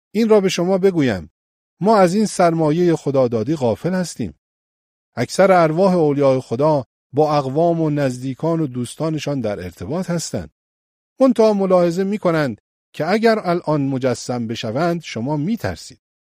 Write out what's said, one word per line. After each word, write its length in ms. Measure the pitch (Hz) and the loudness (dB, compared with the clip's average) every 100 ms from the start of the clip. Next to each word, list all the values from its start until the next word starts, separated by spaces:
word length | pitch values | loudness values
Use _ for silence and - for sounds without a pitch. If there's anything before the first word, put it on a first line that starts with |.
| _ | _
این 160 | 202 226 | -2 4
را 120 | 214 | 4
به 80 | 190 | 4
شما 280 | - 175 196 | 0 0 2
بگویم، 520 | 196 170 131 95 73 _ _ _ _ - | 2 2 0 -2 -8 _ _ _ _ -4
ما 160 | 196 220 | 2 4
از 160 | 180 | 4
این 120 | 202 208 | 2 0
سرمایه 680 | - 175 165 156 165 175 156 | 2 2 2 0 2 2 0
خدادادی 600 | 143 135 123 117 110 160 | 0 0 0 0 -2 -2
غافل 380 | 120 - 170 | 0 0 -2
هستیم. 400 | 185 170 - 98 - _ _ _ _ _ _ _ - | -4 -4 -8 -10 -10 _ _ _ _ _ _ _ -6
اکثر 360 | 123 - 196 | -4 2 4
ارواح 440 | 185 160 160 196 180 | 4 4 2 2 2
اولیاء 440 | 151 143 139 131 | 2 2 2 2
خدا 460 | - 117 151 147 - _ _ | -2 -2 0 0 -4 _ _
با 240 | 131 151 147 | 0 2 0
اقوام 440 | 135 143 170 165 | 0 0 0 0
و 80 | 156 | 0
نزدیکان 680 | 147 139 123 135 127 156 165 | 0 -2 -4 -8 -6 -4 -2
و 80 | 147 | -4
دوستانشان 760 | 123 120 - 160 151 147 139 | -6 -8 -6 -6 -4 -4 -4
در 180 | 110 95 | -4 -6
ارتباط 500 | 90 - 92 170 180 | -8 -10 -8 -6 -4
هستند. 400 | 170 - 101 78 _ _ _ _ _ _ - | -6 -4 -8 -10 _ _ _ _ _ _ 2
منتها 340 | 262 233 220 | 2 4 2
ملاحظه 500 | 202 190 180 175 170 | 2 2 4 2 0
می‌کنند 580 | 196 208 180 160 143 104 _ _ _ | -4 -2 -2 0 -2 -6 _ _ _
که 180 | - 156 | -8 -2
اگر 280 | 220 226 214 | 2 2 2
الان 420 | 196 175 - 151 | 0 -2 0 0
مجسم 640 | 139 131 127 117 - 123 113 | 0 -2 -2 -2 -4 -6 -6
بشوند، 540 | 113 117 120 170 170 | -6 -6 -2 -2 -2
شما 360 | - 113 127 151 | -6 -8 -4 -4
می‌ترسید. 600 | 160 233 95 85 - 113 _ _ | -4 -4 -6 -8 -14 -20 _ _